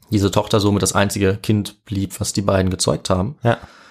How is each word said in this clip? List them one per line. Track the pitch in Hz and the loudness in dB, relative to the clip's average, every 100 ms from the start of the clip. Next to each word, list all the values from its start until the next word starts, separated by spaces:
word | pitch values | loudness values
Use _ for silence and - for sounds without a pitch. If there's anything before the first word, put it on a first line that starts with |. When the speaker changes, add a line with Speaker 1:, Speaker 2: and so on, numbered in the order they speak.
| _ | _
Speaker 1:
diese | 104 98 | 2 2
Tochter | 104 - 110 | 2 0 2
somit | 101 101 | 2 2
das | 90 | 0
einzige | - 101 101 95 98 | 0 0 0 0 0
Kind | - 107 98 - - | 0 0 0 -8 -8
blieb, | 98 95 - | -4 -4 -6
was | 98 | -6
die | - | -2
beiden | 98 98 92 | 0 2 2
gezeugt | 92 - - - | 0 -2 -2 -2
haben. | 90 104 147 | -2 -2 -2
Speaker 2:
Ja. | 117 117 - - - | -2 -2 -4 -20 -20